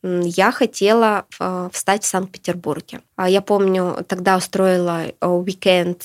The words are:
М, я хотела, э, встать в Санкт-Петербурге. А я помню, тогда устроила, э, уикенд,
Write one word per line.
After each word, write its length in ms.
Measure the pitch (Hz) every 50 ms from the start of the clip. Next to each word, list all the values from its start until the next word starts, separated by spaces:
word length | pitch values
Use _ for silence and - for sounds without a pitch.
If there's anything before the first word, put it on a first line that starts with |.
| -
М, 140 | 185 180 175
я 300 | 175 175 175 190 190 226
хотела, 720 | 254 - 262 226 - - 196 202 220 233 226 214 208 202 - _ - -
э, 300 | 180 185 185 180 180 180
встать 320 | - - - - 196 214 -
в 40 |
Санкт-Петербурге. 920 | - - 185 190 190 - - _ - 175 180 170 151 147 160 - - - - _ _ _
А 140 | - 185 185
я 120 | 190 202
помню, 640 | 196 - 208 202 196 190 185 185 180 180 - - 180 _
тогда 260 | 196 185 180 196 190
устроила, 680 | 185 180 - - 190 190 190 185 180 175 175 170 165 160 160 - _
э, 40 | -
уикенд, 760 | 175 180 175 180 190 180 185 - 196 185 180 175 180 175 175